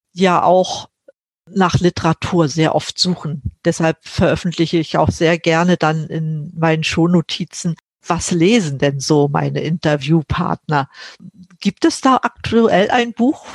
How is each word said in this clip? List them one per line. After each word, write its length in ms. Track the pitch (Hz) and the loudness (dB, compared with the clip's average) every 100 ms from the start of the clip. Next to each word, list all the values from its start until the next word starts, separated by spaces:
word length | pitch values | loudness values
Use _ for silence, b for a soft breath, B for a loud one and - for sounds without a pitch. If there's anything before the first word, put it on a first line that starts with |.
| _ | _
ja 300 | 175 185 170 | 0 2 2
auch 460 | - 185 185 - - _ _ _ _ _ _ | 4 2 2 -4 -12 _ _ _ _ _ _
nach 300 | 196 180 - | 0 2 2
Literatur 680 | 175 - 170 160 - 180 156 | 0 0 -2 -2 -2 0 0
sehr 280 | 160 160 151 | 0 0 0
oft 240 | - - | -4 -4
suchen. 420 | 185 175 151 143 - - | -4 -4 -6 -8 -8 -4
Deshalb 340 | 170 160 160 160 | -2 0 0 -2
veröffentliche 760 | - - 175 151 180 160 165 175 | -6 -2 0 0 -2 -2 -2 -2
ich 180 | 160 175 | -2 0
auch 140 | 156 | 0
sehr 280 | - 160 170 | 2 0 0
gerne 380 | 165 160 175 170 | 0 2 2 2
dann 300 | 156 160 156 | 0 -2 -4
in 460 | 160 160 156 151 165 | -6 -4 -6 -8 -2
meinen 280 | 160 160 | 0 0
Shownotizen, 880 | 156 - 165 180 - - 175 - 180 165 _ _ - | 0 0 2 2 0 -6 -8 -8 -6 -6 _ _ -4
was 240 | 170 - | -4 -2
lesen 480 | 175 180 240 165 135 | 2 4 4 0 0
denn 220 | 143 139 | -2 0
so 280 | - 156 143 | 0 2 2
meine 320 | 156 143 139 | 0 -2 -4
Interviewpartner? 1300 | 139 170 156 147 135 165 147 - 180 - - 147 143 B B B - - 180 _ | -4 -2 0 -2 0 0 0 -4 -4 -6 -2 -2 -2 B B B -20 -20 -20 _
Gibt 240 | 202 - | -4 0
es 160 | 330 - | 0 2
da 200 | 262 254 | 2 2
aktuell 680 | - - - 226 226 180 208 | 0 -6 -2 2 4 4 2
ein 220 | 247 240 | 0 -2
Buch, 320 | - 240 320 - | 0 0 0 -8